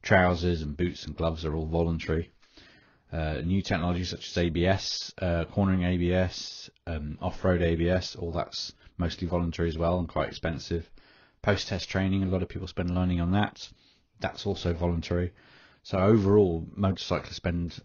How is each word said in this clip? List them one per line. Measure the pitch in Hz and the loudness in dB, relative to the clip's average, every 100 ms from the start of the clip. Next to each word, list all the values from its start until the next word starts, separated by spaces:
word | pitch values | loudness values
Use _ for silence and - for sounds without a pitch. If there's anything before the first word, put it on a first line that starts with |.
Trousers | - 98 90 87 90 82 | 4 6 6 4 0 0
and | 76 73 | -4 -2
boots | 87 - - | -2 -2 -12
and | 73 | -2
gloves | 82 80 80 | -2 -2 -4
are | 78 | -2
all | 80 | 0
voluntary. | 82 85 82 - 80 82 _ _ - - - _ _ _ | 2 2 0 0 -2 -2 _ _ -20 -20 -20 _ _ _
Uh, | 80 78 73 82 | -4 -2 -2 0
new | 98 | 0
technology | - 92 87 90 | 0 0 2 0
such | 90 85 - | -2 -6 -4
as | - | 0
A | 87 | 0
B | 82 90 | 2 2
S, | 95 - - - - | 2 0 -8 -10 -6
uh, | 90 85 82 | -2 0 0
cornering | - 98 92 | 2 2 4
A | 90 90 | 2 2
B | 87 | 2
S, | 90 90 - - - - _ - | 2 0 -4 -12 -14 -18 _ -8
um, | 80 73 76 | -6 -6 -4
off-road | 90 - 95 90 | -6 0 2 4
A | 85 82 | 4 4
B | 85 | 4
S, | 92 - - | 2 0 -6
all | 85 | -4
that's | 85 - - - - - - | -4 -4 -6 -10 -14 -20 -4
mostly | 85 - 85 | -4 -2 -2
voluntary | 87 85 85 85 | 0 -2 0 -2
as | 80 | 0
well | 85 90 | 0 0
and | 82 | 0
quite | - 71 | -2 -4
expensive. | - 82 78 - 85 - - - - - _ | -4 -6 -6 -4 -6 -6 -20 -20 -20 -20 _
Post-test | - 101 - 92 - | 0 0 0 -6 -2
training, | 95 95 98 | 0 2 0
a | 95 | 0
lot | 92 | -2
of | 87 | -2
people | - 95 | -8 -8
spend | - 87 | -4 -2
learning | 90 90 87 | 2 2 2
on | 87 | 2
that. | 98 104 - - - _ _ _ _ | 2 0 -4 -20 -20 _ _ _ _
That's | 87 - 104 | -8 -4 -4
also | 92 90 | -2 -2
voluntary. | 82 87 85 - 87 87 - - - - _ | 0 0 -2 0 -2 -2 -6 -20 -20 -20 _
So | - 98 | -6 2
overall, | 95 113 98 104 95 82 80 - | 6 6 6 6 6 2 -6 0
motorcyclists | 98 92 - 82 - - | 0 0 -2 -4 -4 -6
spend | 92 85 85 - | -2 -2 -4 -8